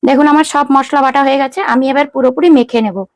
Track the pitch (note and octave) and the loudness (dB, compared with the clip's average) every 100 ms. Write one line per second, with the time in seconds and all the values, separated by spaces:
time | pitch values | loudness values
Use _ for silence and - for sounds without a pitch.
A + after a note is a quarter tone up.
0 | F4 - D4+ D4 D#4 C#4+ C#4+ C#4 C4+ C#4+ | 2 2 2 2 0 -2 0 0 0 0
1 | C4+ C4+ C#4 C#4 C4+ D#4 G4 B3 C4 C#4 | 0 0 0 0 -4 -6 -2 -2 0 -2
2 | C#4+ C4+ B3+ B3+ F4 D4 A#3+ A#3 A3 F#3+ | -2 0 -2 2 2 4 2 -2 -4 -6
3 | F#3+ | -12